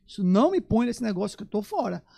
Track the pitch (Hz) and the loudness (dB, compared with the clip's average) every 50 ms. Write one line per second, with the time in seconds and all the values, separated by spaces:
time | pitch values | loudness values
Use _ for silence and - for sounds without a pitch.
0 | _ - - - 190 180 185 202 262 349 392 370 - - - 220 240 240 233 - | _ -16 -6 -2 2 4 6 6 6 4 2 0 0 0 2 2 2 0 -2 -4
1 | 247 220 196 175 202 196 - - 214 - - 208 202 - 427 370 262 190 180 165 | -4 -4 -4 -4 -4 -6 -8 -10 -12 -6 -6 -6 -6 -4 -4 -4 -2 -2 -4 -6
2 | - _ _ | -10 _ _